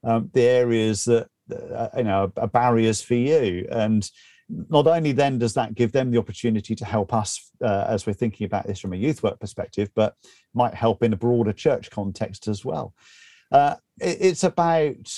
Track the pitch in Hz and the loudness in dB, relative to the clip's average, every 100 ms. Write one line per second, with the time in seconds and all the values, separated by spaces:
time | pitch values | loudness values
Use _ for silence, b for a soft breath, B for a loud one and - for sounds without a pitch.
0 | 120 113 110 127 120 123 123 113 110 104 | 0 0 0 2 4 4 4 2 2 0
1 | - 117 - _ _ - - 120 117 - | 2 2 0 _ _ -14 -10 -8 -6 -4
2 | 113 98 98 - 110 123 123 117 113 107 | 0 0 0 -2 -2 2 2 4 2 0
3 | - 123 127 156 113 90 92 117 107 110 | -2 0 2 2 2 -2 -4 -2 0 0
4 | 104 b b b b - - 147 147 165 | -2 b b b b -12 0 2 4 2
5 | 156 135 139 131 117 135 113 110 117 135 | 0 2 0 2 0 0 -4 0 0 2
6 | 131 120 98 107 120 110 - 113 - 110 | 2 0 -2 -4 -2 -2 -2 -8 -4 -2
7 | 98 113 104 - - _ 120 101 - 107 | 0 -2 -2 -8 -14 _ -2 0 0 -2
8 | - 101 117 - 101 101 98 98 95 90 | -4 -2 -4 -4 -4 -4 -6 -8 -6 -4
9 | 123 151 - - - - - - 208 - | -2 -2 -4 -4 -12 -10 -8 -4 -4 0
10 | 107 - b b b - 143 - 113 110 | -2 -2 b b b -2 -2 0 0 2
11 | 117 107 120 120 107 101 156 123 113 - | 0 0 0 2 0 0 0 0 -4 -8
12 | 98 95 107 101 - 104 131 156 113 _ | -8 -6 -8 -8 -8 -6 -6 -8 -8 _
13 | b b b b b 139 143 - _ - | b b b b b 4 4 -2 _ -6
14 | 180 165 190 170 185 - 170 165 151 - | -4 2 0 2 0 2 2 2 0 -4
15 | - | -14